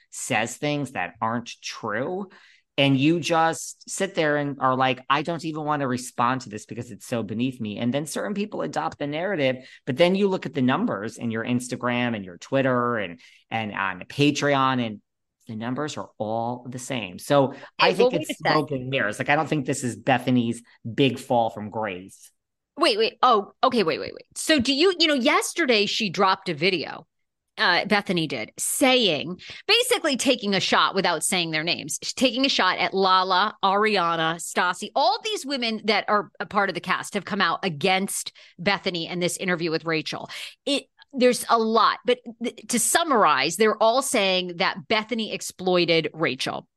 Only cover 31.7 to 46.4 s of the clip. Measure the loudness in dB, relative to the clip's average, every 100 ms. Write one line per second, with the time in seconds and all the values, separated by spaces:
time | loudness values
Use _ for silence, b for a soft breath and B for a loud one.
31.7 | -4 -6 -8 -8 0 0 2 0 2 2
32.7 | 2 0 2 4 4 4 2 2 0 2
33.7 | 4 4 2 2 2 0 -2 -4 0 0
34.7 | -2 -4 0 2 0 -2 -6 -4 -4 -2
35.7 | -2 0 0 2 0 0 -8 -4 0 0
36.7 | -2 -2 -2 -2 -8 -4 0 0 0 -4
37.7 | 0 0 2 0 -6 -10 B B -6 -2
38.7 | 0 -2 -4 -4 -2 -2 -2 -2 -2 0
39.7 | -2 -2 -2 -4 -8 -10 B B B -2
40.7 | -2 -4 _ -10 2 4 4 2 2 4
41.7 | 4 4 2 -2 -2 -4 -8 -8 -8 -4
42.7 | -2 2 2 4 4 6 4 2 2 2
43.7 | 4 4 4 0 0 2 0 -2 -2 -2
44.7 | -2 -2 -2 0 -4 -4 -6 -10 -4 2
45.7 | 4 4 2 2 -2 -2 -2